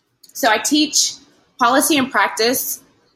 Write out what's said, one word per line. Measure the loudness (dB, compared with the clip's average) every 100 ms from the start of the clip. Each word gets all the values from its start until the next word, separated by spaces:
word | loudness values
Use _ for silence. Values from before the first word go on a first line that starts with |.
| _ _ _
So | -4 0
I | 0
teach | 0 0 0 0 -2 -4 -20 _ _ _
policy | 2 2 2 0
and | 0
practice, | 0 -2 0 -2 -2 -6 -10 _ _ _